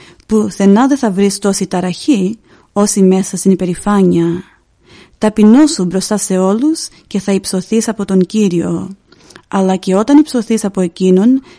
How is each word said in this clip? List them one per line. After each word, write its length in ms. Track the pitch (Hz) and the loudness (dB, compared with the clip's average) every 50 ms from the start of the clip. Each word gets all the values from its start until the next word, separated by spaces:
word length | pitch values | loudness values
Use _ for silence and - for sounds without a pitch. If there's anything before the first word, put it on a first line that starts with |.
| - - - _ _ | -20 -20 -20 _ _
Πουθενά 640 | - 220 220 214 208 180 - 196 196 196 214 254 269 | -2 0 0 0 -2 -2 0 2 4 4 4 4 2
δεν 100 | 285 269 | 0 0
θα 140 | - 220 | -2 -2
βρεις 280 | 190 180 202 202 196 - | -2 0 0 0 -2 -2
τόση 280 | - 208 190 - 196 185 | -2 -2 -2 -2 -4 -6
ταραχή 720 | - 180 180 185 175 - - - 294 202 190 185 226 - _ _ _ _ _ _ - | -4 -4 -4 -4 -6 -6 -2 -2 0 0 0 -4 -6 -8 _ _ _ _ _ _ -2
όση 280 | 202 208 208 - 208 | -2 0 0 2 2
μέσα 360 | 190 185 185 190 185 - - 180 | 2 4 4 2 0 -4 -6 -4
στην 140 | - 190 | 0 0
υπερηφάνεια. 920 | 190 175 185 180 180 - - - 208 202 190 180 175 170 170 170 165 175 - _ _ _ _ _ _ _ _ _ - - - _ _ - | 0 0 0 -4 -6 -6 -4 -2 0 2 2 2 2 2 0 -2 -2 -6 -8 _ _ _ _ _ _ _ _ _ -20 -20 -20 _ _ -4
Ταπεινώσου 680 | - 214 208 - 214 208 220 262 311 302 311 - 185 | -4 -2 0 4 4 6 6 6 6 4 2 -2 -4
μπροστά 320 | 175 165 190 190 - 214 202 | -4 -4 -4 -4 -4 -4 -4
σε 200 | - - 190 185 | -4 -2 -2 0
όλους 500 | 185 190 196 226 254 302 320 320 - - _ - _ - | 0 0 0 0 0 -2 -2 -4 -6 -14 _ -20 _ -8
και 120 | - 208 | -8 -6
θα 120 | - - | -4 -2
υψωθείς 560 | 196 190 196 - - 185 185 - - 226 220 - | -2 -2 -2 -4 -6 -6 -6 -2 -2 -2 -2 -2
από 180 | 220 - 202 | -4 -6 -4
τον 140 | - 196 190 | -2 0 0
Κύριο. 680 | 180 175 - 220 214 196 175 175 165 175 170 170 185 190 196 - _ _ _ _ _ - - - _ - | 0 0 0 0 0 0 0 -2 -2 -2 -4 -6 -6 -10 -14 -18 _ _ _ _ _ -20 -20 -20 _ -6
Αλλά 280 | - 196 190 190 190 | -2 0 0 0 0
και 200 | 185 190 - 185 | -2 -2 0 0
όταν 220 | 190 220 220 285 294 | 0 2 4 4 4
υψωθείς 480 | 302 - - 254 208 - 233 220 - | 2 2 -2 -6 -4 -2 -4 -2 -2
από 160 | 202 196 - | -4 -4 -2
Εκείνον, 600 | 185 175 - - 190 185 185 185 196 240 262 269 - - - | -4 -4 -4 -2 0 2 4 4 4 2 2 0 -2 -6 -20